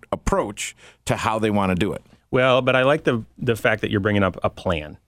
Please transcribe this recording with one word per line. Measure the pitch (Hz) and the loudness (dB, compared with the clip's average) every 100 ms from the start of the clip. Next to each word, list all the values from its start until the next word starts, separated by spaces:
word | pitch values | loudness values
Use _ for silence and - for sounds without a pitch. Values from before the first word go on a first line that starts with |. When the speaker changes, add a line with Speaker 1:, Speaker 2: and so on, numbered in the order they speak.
| - | -8
Speaker 1:
approach | - - 196 117 104 - - - - | -6 -2 -2 -2 -6 -12 -14 -20 -14
to | - 117 | -4 -2
how | 117 110 | -2 0
they | 110 | 0
wanna | 104 95 90 | 2 2 0
do | 101 | -2
it. | - - _ _ | -4 -10 _ _
Speaker 2:
Well, | 131 127 127 | 0 4 4
but | 127 | 2
I | 127 | 2
like | 131 156 | 2 2
the, | 156 123 110 - | 0 -2 -4 -6
the | 127 110 | -4 0
fact | 123 110 | 0 0
that | - | 0
you're | 107 | 0
bringing | 101 104 | 0 2
up | 95 87 | 2 0
a | 101 | -4
plan, | - - 85 76 - | -4 -4 -4 -6 -14